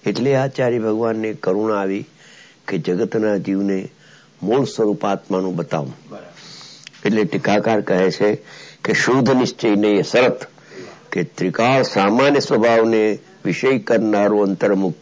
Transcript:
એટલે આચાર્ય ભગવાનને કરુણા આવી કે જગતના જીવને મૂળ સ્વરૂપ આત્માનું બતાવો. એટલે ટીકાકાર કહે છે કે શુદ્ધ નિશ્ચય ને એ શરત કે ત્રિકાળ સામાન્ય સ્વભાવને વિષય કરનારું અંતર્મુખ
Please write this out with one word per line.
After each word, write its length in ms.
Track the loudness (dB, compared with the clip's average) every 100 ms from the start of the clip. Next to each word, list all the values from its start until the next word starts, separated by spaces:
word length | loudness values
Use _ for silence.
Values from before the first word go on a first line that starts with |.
| -4
એટલે 300 | -2 0 2
આચાર્ય 440 | 0 0 0 0
ભગવાનને 540 | 0 0 -2 -2 -4
કરુણા 480 | -4 -2 0 0 -2
આવી 240 | -2 -4 -8 _ -20 -20 -20 _ -6
કે 100 | -4
જગતના 600 | -2 -2 -2 -2 0 -2
જીવને 520 | -2 -2 -2 -4 -6 _ -20 -20 _ _
મૂળ 220 | -2 0 -2
સ્વરૂપ 400 | -2 -2 0 -2
આત્માનું 500 | -4 -2 -4 -2 -4
બતાવો. 380 | -4 -6 -6 -12 -20 -20 -20 -20 -20 -20 -20 -20 -20 -6 -2
એટલે 180 | 0
ટીકાકાર 580 | 0 -2 0 0 2 -2
કહે 300 | 0 0 0
છે 180 | 2 0 0 -8 -20 -20 -10
કે 100 | -4
શુદ્ધ 380 | 0 2 2 2
નિશ્ચય 440 | 2 0 -2 0 2
ને 140 | 2
એ 120 | 2
શરત 380 | 2 2 2 0 -10 -20 -20 -20 -20 -20 -8
કે 120 | -6
ત્રિકાળ 600 | -6 -4 -4 0 2 2
સામાન્ય 560 | 2 0 2 4 4 2
સ્વભાવને 800 | 2 2 4 4 4 2 2 -2 -10 -8 -6
વિષય 340 | 0 0 0
કરનારું 640 | 0 0 2 2 2 2
અંતર્મુખ 500 | 0 0 0 2 0 -4